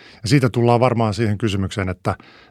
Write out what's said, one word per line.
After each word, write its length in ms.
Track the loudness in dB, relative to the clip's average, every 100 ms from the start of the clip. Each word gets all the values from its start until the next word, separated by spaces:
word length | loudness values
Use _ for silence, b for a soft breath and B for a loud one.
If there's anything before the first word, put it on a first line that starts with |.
| B B
Ja 60 | 0
siitä 200 | 2 2
tullaan 300 | 2 2 4
varmaan 340 | 2 2 0
siihen 240 | 0 -2 -2
kysymykseen, 520 | -2 -2 -4 -4 -6
että 260 | -6 -6 -6 b b b